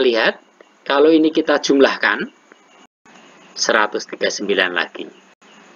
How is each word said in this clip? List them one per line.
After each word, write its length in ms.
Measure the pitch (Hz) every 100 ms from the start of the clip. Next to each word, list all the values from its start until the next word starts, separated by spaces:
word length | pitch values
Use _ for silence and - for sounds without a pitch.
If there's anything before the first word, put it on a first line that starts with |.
lihat, 400 | 131 113 151 - _ _ _ _
kalau 240 | - 139 156 160
ini 160 | 156
kita 320 | 160 151 143
jumlahkan, 640 | - 139 123 - 110 110 233 - _ - _ _ - _ _ - - - - -
seratus 480 | - 110 107 107
tiga 240 | - - 101
sembilan 480 | - 101 95 90 87
lagi. 320 | 80 - - - _ _ - - -